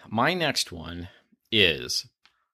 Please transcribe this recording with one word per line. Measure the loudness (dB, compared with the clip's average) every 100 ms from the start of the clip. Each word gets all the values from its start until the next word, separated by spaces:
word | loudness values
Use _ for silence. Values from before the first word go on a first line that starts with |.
| -6
my | 0 0
next | 0 -2 -2 -4
one | -6 -12 -10 -12 -16 _ _ -2
is, | 4 4 4 -2 -6 -8 _ _ _ _